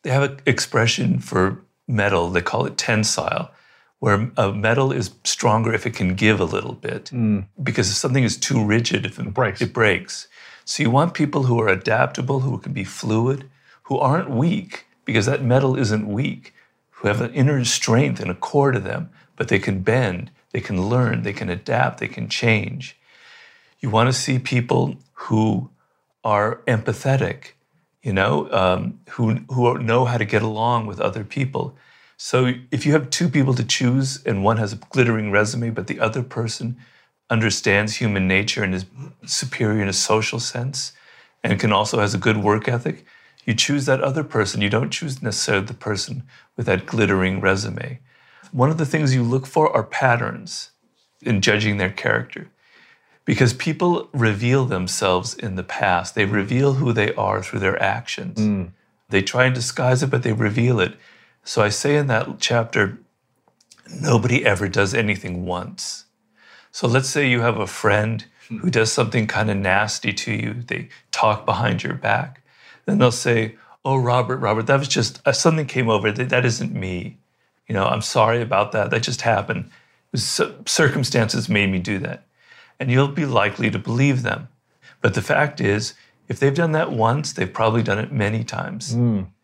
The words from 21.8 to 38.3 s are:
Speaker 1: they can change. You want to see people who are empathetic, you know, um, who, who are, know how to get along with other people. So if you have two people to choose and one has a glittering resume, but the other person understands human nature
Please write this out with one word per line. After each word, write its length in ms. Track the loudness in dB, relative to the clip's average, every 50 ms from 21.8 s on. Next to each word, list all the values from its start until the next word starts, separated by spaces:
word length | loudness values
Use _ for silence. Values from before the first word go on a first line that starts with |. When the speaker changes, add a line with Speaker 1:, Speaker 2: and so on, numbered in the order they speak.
| 0 0 0 -4
Speaker 1:
they 80 | -4 -4
can 200 | -4 -8 -6 -6
change. 680 | -4 0 2 2 4 2 2 -4 -8 -10 -12 -14 -18 _ _ _ _ -20 -20 -20 -20 -20 -20 -20 _ _ _ _ _ _
You 100 | -4 0
want 180 | 2 4 4 4
to 40 |
see 260 | 2 0 0 0 -2 -2
people 580 | -2 0 0 0 2 2 0 0 0 -2 -4 -10 _ _ _
who 540 | -16 -4 0 2 2 2 2 0 -2 -4 -8 _ _ _ _ _ _ _ _ _ _ -2
are 360 | 0 2 2 2 0 -2 -4 -2 0
empathetic, 840 | 0 0 0 -4 -6 -2 0 0 2 2 0 -2 -4 -8 -14 -20 _ _ _ _ _ _ _ _ _ _ _
you 80 | -2
know, 360 | 0 2 2 2 2 0 0 0
um, 480 | 0 2 4 2 2 0 -2 -6 -8 -10 _ -14
who, 240 | -4 0 0 0 0 0 -4 -4
who 160 | -2 2 2
are, 120 | 2 2 0
know 260 | -2 0 2 2 2
how 120 | 2 0
to 80 | -2 -2
get 180 | 0 0 0
along 440 | 0 0 -2 -2 0 0 0 0 -2
with 140 | -4 -4 -2
other 240 | -2 -2 -2 -4 -10
people. 500 | -6 -4 -4 -4 -2 -2 -6 -6 -6 -8 _ _ _ _ _ _ _ _
So 380 | -16 -6 0 2 2 2 2 0 -2 -6 _
if 160 | -6 -2 2
you 60 | 4
have 180 | 4 4 2 0
two 180 | -2 0 0 2
people 260 | 2 2 2 2 2
to 100 | 0 0
choose 600 | -2 -2 0 2 2 2 2 0 0 -4 -6 -4
and 200 | -2 -2 2 2
one 140 | 2 2 2
has 140 | 0 -4
a 40 | -6
glittering 560 | -12 -14 _ 0 2 2 4 2 0 0 2
resume, 380 | 2 2 2 2 -2 -4 -4 -4
but 180 | -4 -6 -6 -6
the 100 | -4 -2
other 240 | -2 -2 -2 -4
person 540 | -8 -6 -6 -6 -4 -4 -6 -6 -6 -8 -8 -10 -16 _ _ _ _ _ _ _ _ _
understands 680 | 0 2 2 0 0 0 2 2 2 2 2 0 -4
human 320 | -2 -2 0 0 0 2
nature 340 | 2